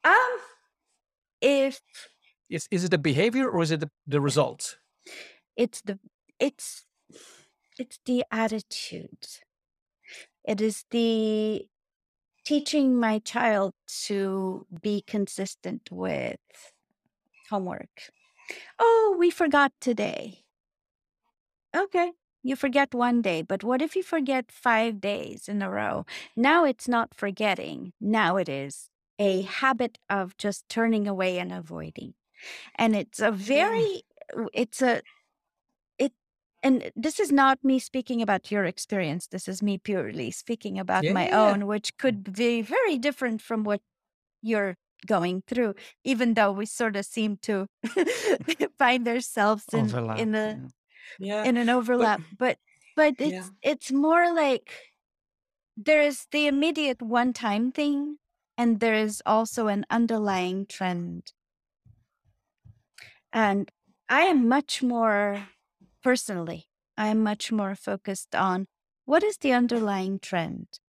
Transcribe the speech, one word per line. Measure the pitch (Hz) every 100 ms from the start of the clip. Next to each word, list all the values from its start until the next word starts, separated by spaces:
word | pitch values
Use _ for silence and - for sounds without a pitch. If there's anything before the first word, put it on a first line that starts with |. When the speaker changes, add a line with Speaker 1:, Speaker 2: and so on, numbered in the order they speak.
Speaker 1:
Um, | 311 415 494 494 - _ _ _ _ _ _ _ _ _
if | 262 277 269 269 _ - - _ _ _ _
Speaker 2:
Is, | 156 -
is | 185
it | 180
the | 175
behavior | 147 139 214 247 262
or | 170
is | 165
it | 160
the, | 156 _
the | - 143
result? | 143 147 123 120 - - _ _ - - - _ _ -
Speaker 1:
It's | 240 -
the, | 202 196 _ _ _ _
it's, | - - - - _ _ _ - - - _ _ _ -
it's | 247 -
the | - 247 -
attitude. | 220 220 214 - - - - - - - - _ _ _ _ _ _ - - - _
It | - 208
is | 220 202 -
the | 233 233 226 214 214 214 214 - _ _ _ _ _ _ _
teaching | - 294 285 302 269 247
my | 226 220
child | - 233 233 208 196 - - - -
to | 202 196 196 190 185 - 165
be | 214 208 -
consistent | 214 196 - 196 - 180 - -
with | 180 185 147 - - _ - - _ _ _ _ _ _ _ -
homework. | 208 180 - - - - _ _ _ - - - -
"Oh, | 453 453 440 359
we | 349
forgot | - 330 285 277 _
today." | 254 226 208 - 220 - _ _ _ _ _ _ _ _ _ _ _ _ _ 320
Okay, | 392 359 349 339 _ _
you | 254 269
forget | 277 269 277
one | 247 240 240
day, | 202 165
but | 165 190
what | 202 254
if | 311
you | 381
forget | 370 330 269 262 240
five | - 247 220 233 208
days | 196 202 - - -
in | 208
a | 196
row? | 196 214 - - - - -
Now | 254 330
it's | 311 226 -
not | 233 226
forgetting. | - 202 185 214 185 80 67 185 _
Now | 202 220 175 190
it | 170
is | 139 139 - - _ _ -
a | 202 190
habit | 190 - 269 247 240 _ -
of | 202 185 -
just | 208 196 _
turning | 226 226 220 202
away | 190 185 180
and | 180
avoiding. | 180 165 170 160 - - - _ _ - - - -
And | 226 208
it's | - -
a | 220
Speaker 2:
Yeah. |
Speaker 1:
very, | 202 208 277 392 453 440 370 _ _ -
w-, | - 226
it's | - 240 -
a, | 254 226 - _ _ _ _ _ _ _ _ -
it, | 277 _ _ _ _ _
and | 269 254 - -
this | 285 -
is | 359
not | 277 269 262
me | 269 262
speaking | - 262 - 240
about | 214 190 -
your | 208
experience. | 180 - - 202 165 175 -
This | 190 -
is | 190
me | 208 190
purely | - 190 110 139 117
speaking | - - 226 208 190
about | 185 185
Speaker 2:
Yeah, | 165
Speaker 1:
my | 190 170
Speaker 2:
yeah, | 214
yeah. | 214
Speaker 1:
own, | 202 202
which | 208 214 -
could | 269 208 190
be | 190 240 233
very | 214 392 466 277
different | 277 - 247 220
from | - 226
what | 208 208 _ _ _ _ _ _
you're | 220 214 196 180 _ _ 190
going | 202 175 185 -
through, | 240 226 196 - _
even | 247 240 247
though | 226 202
we | 196 214
sort | - 226 202
of | 202
seem | - 214 202
to | - 202 196 _
<laughs> | 226 - 359 480 440 302 - 330 - _
find | 254 254 240
ourselves | 240 240 - 208 214 -
in, | 226
Speaker 3:
Overlap, | 220 - 160 110
Speaker 1:
in | 220
a, | 214 214 214 131 _ _ - - -
Speaker 3:
yeah. |
Speaker 2:
Yeah, | 190 208 220
Speaker 1:
in | 240
an | 233
Speaker 2:
but | 247
Speaker 1:
overlap. | 226 247 233 190 160 196
But, | 254 - _ _ _ -
but | 302 254
Speaker 2:
Yeah. | 294
Speaker 1:
it's, | 185 185 196
it's | - 302 -
more | 269 311 339 349
like | 330 294 247 - - - _ _ _ _ _ _ _ _ -
there | 208 302
is | 294 277 -
the | 302 294
immediate | 277 320 311 285 247
one-time | 226 240 254 240 226 208 247
thing, | 277 294 285 294 294 _ _ _ -
and | 240 214
there | 226
is | 220 214 208 -
also | 220 226 - 214
an | 202 -
underlying | 233 226 226 208 190 180 190 196
trend. | - 185 175 175 170 - _ _ _ _ _ _ _ _ _ _ _ _ _ - - _ - - _ _
And | 226 208 196 - _ _ _ -
I | 254
am | 370 302 233
much | 269 285 -
more, | 254 240 226 202 202 202 202 _ _ _ _ _
personally, | 254 247 - 185 170 165 _ _ _ -
I | 214
am | 220
much | 214 214 -
more | 220 196
focused | 196 - 196 - 190 -
on | - 190 185 190 _ _ _
what | - 311
is | 415 -
the | 285
underlying | 247 240 240 214 196 190 190
trend? | - 180 165 - - -